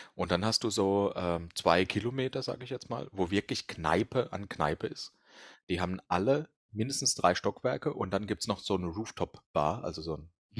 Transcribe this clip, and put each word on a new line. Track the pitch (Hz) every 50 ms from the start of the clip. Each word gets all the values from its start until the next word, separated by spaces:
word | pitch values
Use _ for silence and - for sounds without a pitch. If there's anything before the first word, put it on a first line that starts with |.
| - - _
Und | - 92 85
dann | 87 87 98
hast | 110 113 - -
du | 113
so, | 98 107 98 98 98 101 101 95 -
ähm, | - 90 87 85 82 85 82 -
zwei | - - 87 85 87 95
Kilometer, | 92 - 104 104 120 131 135 131 131 - 135
sag | 131 - - -
ich | 127 123
jetzt | 135 123 - -
mal, | 120 131 - -
wo | - 95 92 85
wirklich | 95 101 - - - - - -
Kneipe | - - 82 78 80 90 113 - - 131 - -
an | - 92 101 -
Kneipe | - - 80 76 71 - -
ist. | - - - - - _ _ _ _ - - - - - - _ -
Die | 90 87
haben | 92 90 92 92 - -
alle | 90 90 98 123 139 147 160 - _ _ _ _
mindestens | - 104 113 135 131 - - - -
drei | - - 90 90
Stockwerke | - - 101 - - - 123 131 - - 151 -
und | - 104 92
dann | 95 98 107
gibt's | 101 104 - - 110
noch | 101 -
so | - - 101
eine | 92 90 87
Rooftop-Bar, | 82 101 113 - - - - - - - - _ - 78 76 76 92 120 -
also | - 82 82
so | 80 82 80 73
ein, | 78 - _ _ _ _ -